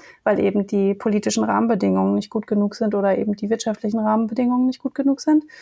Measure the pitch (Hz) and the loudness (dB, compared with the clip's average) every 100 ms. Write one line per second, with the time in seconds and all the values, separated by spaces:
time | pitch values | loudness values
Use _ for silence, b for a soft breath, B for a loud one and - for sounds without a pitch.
0 | B B - 196 202 202 202 202 196 196 | B B -2 2 2 0 -2 0 0 0
1 | 226 208 214 220 214 202 233 214 196 190 | 0 0 0 -2 0 0 2 2 2 2
2 | 190 202 - 220 - 208 202 - 220 202 | 2 0 -2 -6 -2 0 0 -2 -2 0
3 | 196 190 208 202 202 226 - 208 214 226 | 0 0 -2 -2 -2 -2 -4 -4 -4 -2
4 | 214 214 226 226 247 247 254 254 269 - | 0 0 0 -2 0 2 0 -2 -8 -2
5 | 277 277 - 311 302 B | 0 0 2 2 2 B